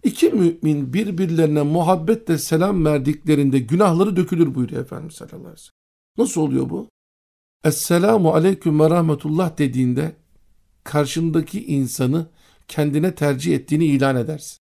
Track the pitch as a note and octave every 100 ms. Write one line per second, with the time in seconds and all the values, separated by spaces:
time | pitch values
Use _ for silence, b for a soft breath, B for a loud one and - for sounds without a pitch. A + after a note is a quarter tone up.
0 | B3+ - E4 B3+ E3+ E3 D#3 D3 C3+ D#3+
1 | G#3 F3 F#3 E3 D#3 D3+ D3 E3 E3 F#3
2 | D#3+ A3 - D#3+ - D#3+ F#3+ F#3+ D3+ D3
3 | C3 D3+ - D3 C#3 C3+ A2+ E3 G3+ E3
4 | G3+ F3 F3 E3+ D#3+ C3 B2 C#3 B2+ -
5 | D#3+ - - - - - - _ _ _
6 | _ - - - D#3 C3 C3 F3 A3 _
7 | _ _ _ _ _ _ D#3 - - F3
8 | G3 A3 E3 D#3+ F3+ F#3+ E3 D3+ D#3 F3
9 | E3 D3 D#3 D#3 F3+ D#3+ C#3+ B2 B2+ B2
10 | D#3 - _ _ _ _ _ _ - D3
11 | C#3 E3 E3 D#3+ C#3+ G3 - C#3+ C3 -
12 | B2+ D#3 D#3+ b b b - - D3+ C#3+
13 | F3+ E3 D3 C3+ D#3+ C#3+ - D3+ E3 C#3
14 | C3+ C3 A#2+ D3+ - -